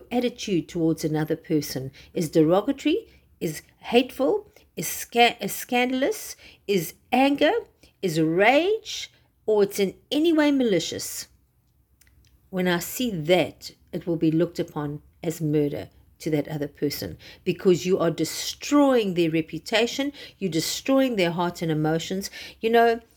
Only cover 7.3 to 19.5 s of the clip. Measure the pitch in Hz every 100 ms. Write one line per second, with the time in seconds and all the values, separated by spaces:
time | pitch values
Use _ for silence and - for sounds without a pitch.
7.3 | 285 294 466 - _ _ _ 190 160 160
8.3 | 165 208 277 349 440 - - - _ _
9.3 | _ - 214 196 202 190 - _ 285 330
10.3 | 311 294 277 240 175 - - - - -
11.3 | _ _ _ _ _ _ _ _ _ _
12.3 | _ _ 185 180 170 - - 247 185 151
13.3 | 180 123 - - - _ 175 175 170 160
14.3 | 160 170 170 170 - 147 147 - _ 170
15.3 | 156 151 151 147 147 - _ _ _ -
16.3 | 151 143 156 147 - 147 - 92 80 -
17.3 | - - 165 196 180 180 185 170 160 160
18.3 | - - - - 285 277 254 202 175 170
19.3 | 160 160